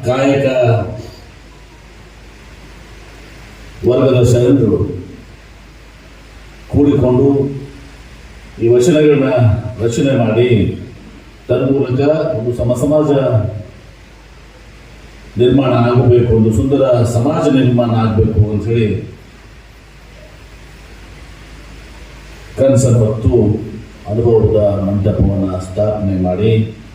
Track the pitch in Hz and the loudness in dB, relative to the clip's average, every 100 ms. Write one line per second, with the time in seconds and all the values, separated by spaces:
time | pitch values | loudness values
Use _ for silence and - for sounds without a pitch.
0 | - 135 139 139 131 127 120 110 - - | -2 0 2 2 0 0 2 0 -2 -12
1 | - - - - - - - - - - | -16 -20 -20 -20 -20 -20 -20 -20 -20 -20
2 | - - - - - - - - - - | -20 -20 -20 -20 -20 -20 -20 -20 -20 -20
3 | - - - - - - - - 120 135 | -20 -20 -20 -20 -20 -20 -20 -4 0 2
4 | 135 127 123 120 131 139 107 92 - - | 2 4 4 4 4 4 2 0 -2 -6
5 | - - - - - - - - - - | -14 -20 -20 -20 -20 -20 -20 -20 -20 -20
6 | - - - - - - - 139 143 139 | -20 -20 -20 -20 -20 -20 -4 0 2 2
7 | 127 123 139 139 - - - - - - | 0 2 2 0 -2 -8 -14 -18 -20 -20
8 | - - - - - - 113 123 123 151 | -20 -20 -20 -20 -20 -4 2 4 4 4
9 | 151 139 131 127 113 92 - - 117 - | 4 2 2 2 2 0 -6 -6 -4 -2
10 | 135 123 113 110 123 107 87 - - - | 0 0 0 0 2 2 0 -4 -14 -18
11 | - - - - - 123 139 139 123 127 | -20 -20 -20 -20 -4 -2 0 0 0 0
12 | 143 160 - 113 120 120 120 123 147 151 | 0 0 -2 -4 -4 -4 -2 -2 0 0
13 | 151 139 127 113 98 - - - - - | 2 0 2 0 -2 -8 -16 -20 -20 -20
14 | - - - - - - - - - - | -20 -20 -20 -20 -20 -20 -20 -20 -20 -20
15 | - - - - 123 135 127 123 120 123 | -20 -20 -14 0 2 2 0 0 2 2
16 | 117 123 120 113 110 110 135 135 135 120 | 4 4 4 2 2 0 0 0 2 2
17 | - - 139 160 151 131 123 117 117 113 | 0 0 -2 0 0 2 2 2 0 0
18 | 110 101 110 104 104 104 113 117 104 92 | 0 0 0 0 0 -2 -2 -2 -2 -4
19 | - - - - - - - - - - | -8 -18 -20 -20 -20 -20 -20 -20 -20 -20
20 | - - - - - - - - - - | -20 -20 -20 -20 -20 -20 -20 -20 -20 -20
21 | - - - - - - - - - - | -20 -20 -20 -20 -20 -20 -20 -20 -20 -20
22 | - - - - - - 269 120 123 - | -20 -20 -20 -20 -14 0 2 4 2 2
23 | 110 - 131 120 104 101 - - - - | 2 0 0 2 2 -2 -6 -14 -18 -18
24 | 101 110 117 110 101 107 104 98 98 101 | -6 -2 2 2 2 2 0 0 -2 -2
25 | 104 90 95 98 95 92 - 104 104 92 | -2 0 0 0 -4 -6 -8 -4 -4 -2
26 | 98 95 92 90 110 110 110 - - | -4 -2 -2 0 0 0 -2 -8 -20